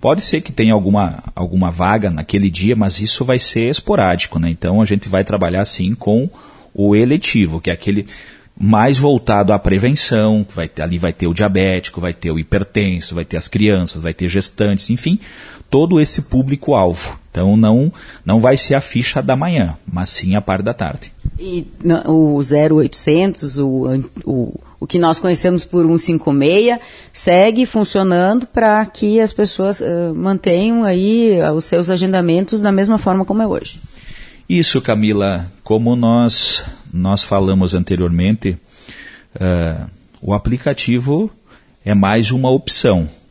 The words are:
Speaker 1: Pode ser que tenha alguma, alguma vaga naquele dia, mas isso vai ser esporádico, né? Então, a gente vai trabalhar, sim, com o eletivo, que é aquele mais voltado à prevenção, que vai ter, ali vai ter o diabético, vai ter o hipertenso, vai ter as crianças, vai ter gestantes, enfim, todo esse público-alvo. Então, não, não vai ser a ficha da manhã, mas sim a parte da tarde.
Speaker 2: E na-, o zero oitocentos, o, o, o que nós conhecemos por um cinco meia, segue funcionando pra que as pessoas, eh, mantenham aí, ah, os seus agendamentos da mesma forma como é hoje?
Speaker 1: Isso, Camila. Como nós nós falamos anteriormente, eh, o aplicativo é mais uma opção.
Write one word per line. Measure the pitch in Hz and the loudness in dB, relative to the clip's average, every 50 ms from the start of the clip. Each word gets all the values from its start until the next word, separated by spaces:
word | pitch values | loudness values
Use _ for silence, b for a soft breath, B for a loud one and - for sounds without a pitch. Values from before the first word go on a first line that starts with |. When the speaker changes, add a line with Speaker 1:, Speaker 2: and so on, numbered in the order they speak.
Speaker 1:
Pode | - - 151 185 - | 2 0 0 0 -2
ser | - - 156 | -2 -4 -4
que | 160 - 135 | -4 -6 -4
tenha | - 113 113 110 | 0 2 2 4
alguma, | 107 95 95 101 104 101 87 80 - - - - | 2 2 2 0 2 0 -2 -4 -8 -12 -12 -8
alguma | - 90 85 85 92 92 87 | -8 -6 -4 0 0 0 0
vaga | 85 85 90 92 104 123 101 101 85 | 0 -2 0 0 0 0 0 -2 -4
naquele | 76 78 - - 101 101 98 | -4 -6 -4 -2 0 0 0
dia, | 82 87 87 104 123 | 0 0 0 0 0
mas | 113 107 95 95 - | 2 0 -2 -2 -2
isso | 104 107 - - 131 | -2 -4 -2 -2 -2
vai | 123 127 127 | -2 0 0
ser | - - - 113 113 120 | 0 -2 -2 0 -2 0
esporádico, | 135 - - - 214 202 101 92 87 87 - - - 82 | -2 -4 -2 -2 0 0 2 0 0 0 -4 -6 -4 -4
né? | 82 82 | -2 -2
Então, | 82 80 - 85 92 104 | -4 -4 -2 0 2 2
a | 110 | 2
gente | 101 104 98 - - | 2 0 -2 -2 -2
vai | 95 95 98 | -2 -2 0
trabalhar, | - 101 101 90 85 87 92 101 | 0 -2 -2 -2 -2 -2 -2 -2
sim, | - - - 95 92 110 | -2 -2 -2 -2 -4 -4
com | - - - 104 113 131 185 B B B B B B B B B | -4 -2 0 0 0 0 -2 B B B B B B B B B
o | - 101 104 104 | 0 2 4 4
eletivo, | 107 117 123 139 - - - - 117 101 85 78 82 | 4 4 4 2 0 -2 0 0 2 2 2 0 -4
que | - - | -4 -6
é | 87 | -6
aquele | - - - 98 101 101 101 B B B B B B B B B | -6 -4 -2 -2 -2 -4 -6 B B B B B B B B B
mais | - - 101 110 107 110 131 143 127 | -2 0 2 4 4 4 4 2 2
voltado | 135 147 143 120 - - 110 101 101 95 104 | 2 2 2 2 2 0 0 2 2 2 2
à | 98 | 2
prevenção, | - - 98 95 101 123 143 147 - - 120 110 107 110 107 107 104 | 2 0 0 2 2 2 0 0 0 0 0 2 2 2 2 2 0
que | 95 - | -2 -6
vai | 92 82 80 | -8 -8 -8
ter, | _ - 76 | _ -6 -4
ali | 85 87 | -4 -2
vai | 87 85 87 85 | -2 -2 -4 -2
ter | _ 92 | _ -2
o | 85 85 | -2 0
diabético, | 85 107 104 95 95 95 95 92 92 87 - - - | 0 0 0 0 0 0 0 0 -2 -4 -8 -10 -6
vai | 87 90 87 | -6 -6 -6
ter | - - 85 | -6 -6 -4
o | 80 80 | -4 -4
hipertenso, | 80 - - 101 98 - _ 107 104 98 92 87 78 - 87 | -4 -2 -2 -2 -2 -2 _ -2 0 0 -2 -4 -6 -8 -8
vai | 85 82 | -8 -8
ter | - - | -6 -8
as | 82 - - | -8 -8 -4
crianças, | - 92 107 107 104 95 90 82 - 78 78 | -2 0 2 2 2 2 0 -2 -6 -8 -8
vai | 85 78 | -8 -6
ter | - 90 90 | -4 -6 -2
gestantes, | 85 101 95 - - - 107 104 101 95 - - | -2 -2 -4 -4 -4 -2 -2 0 0 -2 -2 -4
enfim, | 117 123 - 156 180 214 B B B B B B B B B _ | -4 -2 0 -2 -2 -2 B B B B B B B B B _
todo | - 135 156 170 180 156 | 2 2 2 4 4 2
esse | 151 151 - - | 2 2 0 -6
público-alvo. | 139 - - 127 135 135 139 139 - - 147 117 95 90 85 82 - - - - - - | -4 -2 0 0 0 0 -2 -4 -2 0 0 2 2 2 0 -2 -8 -12 -14 -16 -20 -10
Então, | - 85 90 98 104 | -4 -2 0 2 4
não, | 107 110 107 110 120 139 160 B B B B B B B | 4 4 4 4 4 2 0 B B B B B B B
não | 85 98 113 | 0 0 2
vai | 110 127 135 135 | 4 4 4 2
ser | - - 139 | 2 0 0
a | 135 139 | -2 -2
ficha | - - 113 120 - - 135 120 | -2 -4 -4 -4 -2 -4 -4 -2
da | - 131 | -2 -2
manhã, | 131 147 175 175 156 104 85 76 - _ - | 0 0 -2 0 0 0 -2 -4 -8 _ -10
mas | - 87 90 92 | -6 -6 -4 -4
sim | - - - 92 95 | -4 -4 -2 0 -2
a | 104 101 | -2 0
parte | - 95 95 98 | -2 -4 -2 -2
da | 107 123 | -4 -4
tarde. | - 101 78 67 - - - - - - - - - | -4 -6 -8 -8 -10 -14 -16 -20 -10 -10 -8 -8 -8
Speaker 2:
E | 175 190 180 175 160 - - - - | -10 -6 -6 -6 -8 -8 -14 -4 0
na-, | 175 170 165 - - | 0 0 0 2 2
o | 156 160 160 151 147 143 143 | 4 4 4 4 2 0 0
zero | 127 - 147 151 156 156 | 0 2 2 4 4 4
oitocentos, | 151 151 - - - - - 147 160 185 196 180 - - 143 127 143 | 4 2 2 0 -2 0 2 2 2 2 0 -2 -4 -8 -6 -4 -2
o, | 143 135 131 131 131 127 131 135 131 - - - - | -2 -2 -2 -2 -2 -2 -2 -2 -4 -6 -12 -14 -6
o, | - 139 131 120 - - - - b b b | -4 -4 -2 -2 -4 -6 -12 -16 b b b
o | - | -14
que | - - 175 | -4 -2 0
nós | 170 165 165 - | 2 2 0 0
conhecemos | - 185 180 156 - 185 180 180 175 | 0 -2 -2 0 2 0 0 0 -2
por | - - 180 170 | -2 0 2 2
um | 160 165 | 4 2
cinco | 165 - - 165 160 - - | 2 0 0 -2 -2 0 0
meia, | 139 139 139 147 175 202 220 233 240 240 B B B B B B | 0 2 2 4 4 4 4 2 0 -2 B B B B B B
segue | B - - - 175 180 190 220 226 226 254 | B -2 0 4 6 6 6 4 4 2 0
funcionando | - - 220 214 - - 202 190 190 180 175 180 190 214 247 240 | 0 0 -2 -2 0 0 0 0 2 2 2 2 2 2 0 -2
pra | - _ - 226 220 214 214 220 | -2 _ 0 2 4 4 2 0
que | 190 - - - 208 214 226 | -2 -4 -4 -2 2 2 2
as | 220 214 - | 2 0 0
pessoas, | - 214 196 - - 190 196 202 - | -2 -2 -2 -2 -2 -2 -2 -2 -2
eh, | - - 170 170 175 170 160 | -4 -4 -2 -2 -2 -4 -4
mantenham | 156 175 190 196 190 - 196 175 175 196 220 233 233 226 | -2 -2 -2 -2 0 0 0 0 2 2 2 0 0 0
aí, | 202 185 180 190 202 220 233 233 226 202 175 | 0 0 0 2 2 2 2 4 4 2 2
ah, | 160 156 151 | 2 0 0
os | 160 160 | -2 -2
seus | - - 170 175 165 | 0 0 0 0 0
agendamentos | 190 180 185 190 190 185 175 170 160 175 196 190 - 220 | 0 0 0 0 0 0 2 2 2 0 0 -2 -2 -2
da | 208 214 | 0 0
mesma | 196 190 196 202 220 214 | 2 2 2 2 0 0
forma | - 202 185 190 190 | 2 0 0 0 0
como | - 202 214 | -2 -2 -2
é | 226 | 0
hoje? | 214 - - - - - - - B B B B B B B B B B B B | -2 -2 -4 -6 -10 -18 -18 -20 B B B B B B B B B B B B
Speaker 1:
Isso, | _ 180 175 165 - - 135 127 | _ 0 2 2 2 0 0 0
Camila. | - 113 107 107 107 107 101 101 98 95 87 87 90 - - _ | 0 0 2 2 2 2 2 0 0 -2 -4 -6 -10 -14 -18 _
Como | - 110 110 117 117 123 | -2 0 0 2 2 2
nós | 123 117 113 117 120 120 117 110 - - - - - B B B B B B - | 2 2 2 4 4 2 2 2 0 0 0 -2 -2 B B B B B B -4
nós | 85 90 95 98 101 - | -2 0 0 0 0 -2
falamos | - 101 98 98 95 95 95 92 90 92 | -2 0 0 2 2 2 2 2 0 0
anteriormente, | 90 87 - 98 87 92 87 85 85 87 98 110 107 - 101 90 80 B B B B B B B B B B B B B B _ - | -2 -2 0 0 0 0 0 0 2 2 2 0 0 -2 -4 -6 -6 B B B B B B B B B B B B B B _ -4
eh, | 92 92 90 87 85 82 80 78 76 - - - _ _ _ - | -2 -2 0 0 -2 -2 -4 -6 -10 -12 -14 -20 _ _ _ -12
o | - - 101 | -6 -4 -4
aplicativo | 104 - - 120 127 - 151 143 - - - 120 123 120 135 143 160 214 214 - _ _ b b b b b b b _ | -2 -2 -2 -4 -2 -2 -4 -4 -4 -2 -2 -2 0 0 0 -2 -2 -2 -4 -6 _ _ b b b b b b b _
é | 98 104 | 0 2
mais | 101 98 98 104 113 117 107 | 2 4 4 4 2 0 0
uma | 123 127 131 127 | 0 0 0 2
opção. | 127 131 - - - - - 127 101 90 82 76 - - _ _ | 2 0 0 0 -2 0 2 2 2 2 0 -4 -8 -16 _ _